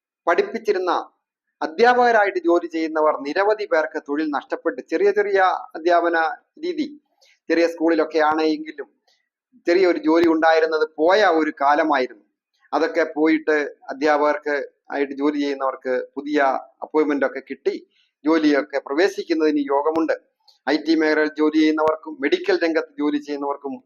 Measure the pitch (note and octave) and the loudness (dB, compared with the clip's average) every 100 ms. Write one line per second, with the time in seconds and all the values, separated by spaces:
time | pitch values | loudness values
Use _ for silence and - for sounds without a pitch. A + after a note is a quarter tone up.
0 | _ _ - F3 G3+ A3+ G#3+ F#3 F3+ C#3+ | _ _ -2 0 -2 -4 -2 -2 0 -2
1 | - _ _ _ _ - D3 D#3+ A#3+ B3 | -4 _ _ _ _ -8 -6 2 2 4
2 | B3 A3+ G3+ F3+ E3 E3+ E3+ E3 D#3+ D#3 | 4 4 2 0 0 0 0 -6 -4 0
3 | D3+ C#3 C#3 D#3 G3+ G#3+ G3+ D#3+ - D#3 | 0 0 -4 -2 0 0 0 0 0 -4
4 | - D3 D#3 C#3 - E3 E3 C#3 - D#3+ | -6 -4 -4 -4 -6 -6 -6 -6 -4 0
5 | G3+ G3+ G3+ F#3+ F#3 - - E3+ D#3+ E3+ | 0 0 0 2 2 0 -6 -6 2 2
6 | E3+ E3 D#3+ D3 _ - E3+ D#3 - - | 2 0 -2 -4 _ -12 -8 -6 -8 -10
7 | _ _ _ _ - D#3+ E3 E3 D#3+ D#3+ | _ _ _ _ -2 0 0 0 0 0
8 | D3+ D#3+ D3+ D#3 D#3 D3+ D#3 C#3+ C3 _ | 0 0 2 2 0 -2 -6 -16 -18 _
9 | _ _ _ _ _ _ - F3 F3+ D#3 | _ _ _ _ _ _ 0 2 2 2
10 | D3 E3 E3+ D#3+ D#3+ D#3+ D#3+ D#3 D#3 - | 2 4 4 2 2 4 2 0 -4 0
11 | D#3+ G3+ G3 D#3+ D#3 D3+ C#3 D3 D#3+ C#3+ | 2 4 4 2 0 0 0 2 2 0
12 | B2 A2 _ _ _ _ _ D3 D#3 D#3+ | -2 -8 _ _ _ _ _ -2 -2 0
13 | D#3+ D3 D#3 D#3 D#3 D3+ C#3+ - - C3+ | -2 0 2 2 0 0 -2 -8 -14 -4
14 | D3+ D3 D3 D3 D3 C#3+ B2 _ - C#3 | 0 2 2 0 -2 -4 -6 _ -10 -4
15 | C#3 C3+ C#3+ D3 C#3+ C3+ C3+ C3 C3 B2+ | -4 -2 -2 0 -2 -2 -4 -4 -4 -4
16 | B2 - C#3+ D3 C3+ B2+ - - - D#3 | -4 -10 -4 0 2 0 -6 -16 -4 0
17 | D3 C#3+ C3 C3 - C3+ - F#3+ - _ | 0 0 -2 -4 -14 -8 -6 -6 -10 _
18 | _ _ D3 E3 D3+ C#3+ - C#3 - C#3+ | _ _ 0 2 4 2 0 -4 -4 0
19 | G3 G3 - D#3+ D#3 D3 C#3 C#3 D3+ D#3+ | 0 0 -4 0 0 0 0 0 0 0
20 | D#3 A#2+ _ _ _ _ - D3+ D3+ D#3+ | 0 -2 _ _ _ _ -4 -2 0 2
21 | D#3 D3+ D3+ D3+ D#3 D#3 D#3 D#3 D#3 D#3 | 2 2 0 0 0 2 2 2 0 -2
22 | D#3+ D3 C#3+ F3+ F#3 F3+ E3+ D#3+ D#3+ C#3 | -6 -6 -2 0 0 0 0 -2 -4 -4
23 | D3 D3 D3 C#3+ C#3+ C#3 C#3 B2+ | -2 -2 -4 -6 -6 -6 -8 -12